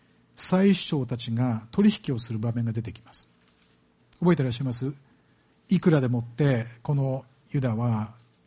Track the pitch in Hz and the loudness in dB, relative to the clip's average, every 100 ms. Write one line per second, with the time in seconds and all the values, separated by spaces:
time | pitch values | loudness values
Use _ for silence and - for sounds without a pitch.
0 | _ _ _ - - 185 196 185 - 151 | _ _ _ -8 0 4 4 4 0 -4
1 | 123 120 - 117 127 113 - - 208 208 | -2 -6 -4 0 0 -2 -4 2 4 2
2 | - 120 117 110 117 117 117 110 107 85 | -4 -6 -4 -4 -2 -2 -2 -4 -6 -12
3 | - - - _ _ _ _ _ _ _ | -18 -20 -20 _ _ _ _ _ _ _
4 | _ _ 170 170 131 117 131 120 127 - | _ _ 2 2 0 -2 -4 -4 -6 -8
5 | _ _ _ _ _ _ _ 180 185 151 | _ _ _ _ _ _ _ 2 4 4
6 | 127 123 120 - 143 123 110 - - 139 | 2 -2 -4 0 2 2 -2 -10 -4 -2
7 | 135 135 - _ _ 143 127 110 120 110 | 0 -4 -10 _ _ -2 -2 0 0 0
8 | 107 - _ _ | -4 -12 _ _